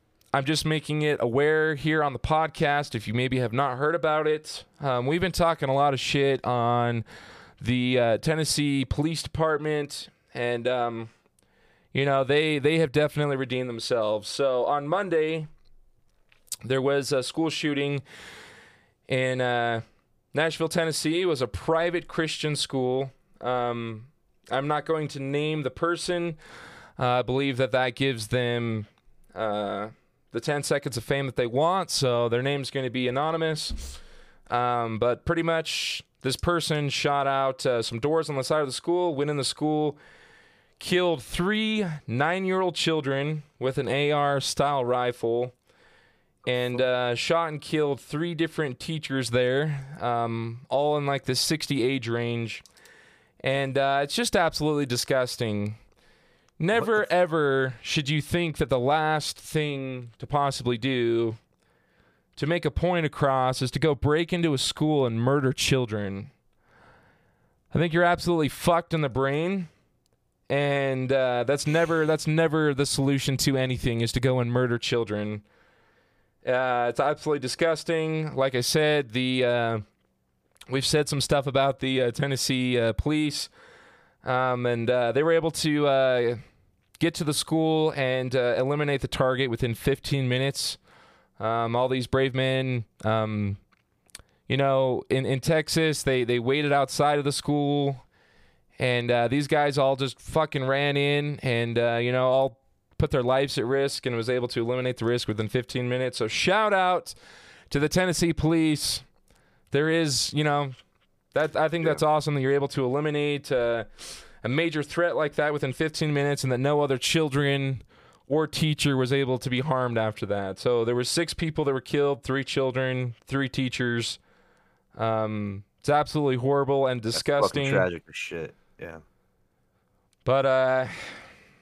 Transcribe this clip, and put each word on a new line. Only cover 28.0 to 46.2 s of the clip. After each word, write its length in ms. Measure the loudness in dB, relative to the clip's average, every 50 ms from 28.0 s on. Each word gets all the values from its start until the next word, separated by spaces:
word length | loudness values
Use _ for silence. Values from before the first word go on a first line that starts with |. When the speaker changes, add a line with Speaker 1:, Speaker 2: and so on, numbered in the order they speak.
| 0 0 -2 -2 -4 -2
Speaker 1:
them, 580 | -2 0 0 0 0 -2 -2 -2 -4 -4 -6 -10 _ _ _ -20 -20 -20 -20 -14 -8
uh, 540 | -6 -4 -4 -2 -4 -4 -4 -4 -6 -8 -10 -12 _ _ _ _ _ _ _
the 80 | -10 -6
ten 240 | -4 -2 -2 -2 0
seconds 320 | 0 -2 -2 -2 -4 -8
of 80 | -6 -4
fame 220 | -2 -2 -2 -2
that 100 | -2 -2
they 120 | -2 -2
want, 440 | 0 0 2 2 2 2 0 -2 -2
so 380 | -2 0 2 2 2 2 2 2
their 120 | 2 0
name's 300 | 0 0 -2 -2 -4 -4
gonna 180 | -4 -4 -4 -2
be 200 | -2 -2 -2 0
anonymous. 880 | 0 0 0 0 0 0 0 -2 -2 -4 -6 -6 -8 -8 -10 -12 -14 -16 -20 -20 -20 -20 -20 -20 -20 -20 -8 -4
Um, 480 | -2 0 0 0 0 0 -2 -2 -2
but 280 | 0 0 0 0 0 -2
pretty 180 | -2 0 0 0
much, 580 | 0 0 0 -2 -4 -4 -4 -4 -6 -6 -8 -12 _ _ _
this 160 | -4 -4 -4
person 500 | -2 0 0 0 0 0 0 0 0 -2
shot 400 | -2 -2 0 0 0 2 2 2
out, 380 | 2 2 2 2 0 0 0 0
uh, 160 | 0 2 0
some 180 | 0 -2 -4 -2
doors 300 | -2 0 0 0 0 -2
on 80 | -2
the 60 | -4 -2
side 160 | 0 0 0
of 60 | 0
the 40 | 0
school, 420 | -4 -4 -2 0 2 2 2 0 0
went 160 | -2 -2 -2
in 60 | -2
the 80 | -2 -2
school, 540 | -4 -4 -2 0 0 2 2 0 0 -2 -6 -12 -20 -20 -20 -20 -20 -20 -20 -20 _ _ _ _ _ _ -10
killed 420 | -4 0 2 2 2 2 0 -2
three 640 | -4 -6 -4 -2 0 0 0 0 0 0 0 -2 -2 -4 -6 -8 -8
nine-year-old 640 | -4 -2 0 0 0 0 0 -2 0 0 0 0 -2 -2
children 720 | -2 0 0 0 0 0 -2 -2 -2 -2 -4 -4 -6 -8 _ _ -6
with 180 | -4 -2 -2
an 120 | -2 -2 0
A 220 | 0 0 0 2
R 280 | 2 2 2 2 0 0
style 460 | -2 -2 0 0 0 2 2 0 0
rifle. 680 | 0 0 0 0 -2 -2 -2 0 0 0 0 -2 -4 -6 _ _ _ _ _ _ _ _ _ _ _ _ _